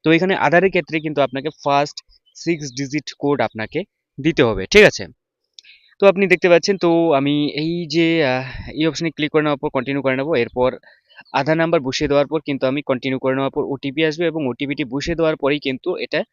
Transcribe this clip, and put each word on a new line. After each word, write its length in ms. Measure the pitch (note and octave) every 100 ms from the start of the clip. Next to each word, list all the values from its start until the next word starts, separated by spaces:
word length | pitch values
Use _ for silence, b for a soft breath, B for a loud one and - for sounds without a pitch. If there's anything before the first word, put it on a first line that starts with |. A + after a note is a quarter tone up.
তো 80 | D#3+
এখানে 240 | E3 F#3 F#3+
আধারের 340 | C#3+ E3+ F#3+
ক্ষেত্রে 300 | F3+ D#3+ D#3
কিন্তু 220 | D#3 C#3+
আপনাকে 280 | C3+ C3+ C#3+ -
ফার্স্ট 340 | D3 C#3 D3 - _ _ _ -
সিক্স 360 | E3 E3+ D3
ডিজিট 360 | B2 C#3 D3 - -
কোড 220 | C#3+ C#3+
আপনাকে 420 | A2 A2 G#2+ D3+ G3 _ _ -
দিতে 220 | C#3+ D#3
হবে, 220 | A#2+ G2 F#2
ঠিক 180 | G3+
আছে? 200 | F#3 - F#2 - _ _ _ - B B B _
তো 80 | G3
আপনি 200 | F#3 G3
দেখতে 220 | F3+ F#3
পাচ্ছেন, 280 | E3+ - G3
তো 360 | F3 E3+ E3
আমি 380 | C#3 C#3+ D3 D3
এই 360 | C#3+ D#3+ F3 E3
যে, 380 | D#3+ E3 E3 C#3
আহ, 440 | B2+ C3 - -
এই 180 | A2+ D#3+
অপশনে 240 | C#3+ E3
ক্লিক 200 | - D3+
করে 120 | D#3
নেওয়ার 140 | D3+ C#3
পর 120 | D3+
কন্টিনিউ 320 | C3+ B2+ C#3
করে 140 | C3+ C3
নেব। 200 | C#3+ D3+
এরপর 340 | A#2 B2+ B2+ B2 B B B B -
আধার 260 | - D3+ D#3+
নাম্বার 240 | E3 E3+
বসিয়ে 260 | C3 - D3
দেওয়ার 200 | C#3+ C#3
পর 120 | D#3 -
কিন্তু 220 | C3+ C3
আমি 140 | C#3
কন্টিনিউ 380 | C#3 B2+ C3+ C3
করে 160 | C3+ C3
নেওয়ার 160 | C3+
পর 120 | D3 A#2+
ওটিপি 380 | C3+ C#3 C#3 D#3+
আসবে 200 | D3+ E3+
এবং 200 | D#3 C3+
ওটিপিটি 360 | A#2 C#3 C#3+
বসিয়ে 320 | C#3 C3+ D3+ D#3+
দেওয়ার 200 | D#3+ D#3
পরেই 220 | C#3 D3
কিন্তু 360 | C#3 C3 F3 F#3
এটা 280 | B2 D3+ -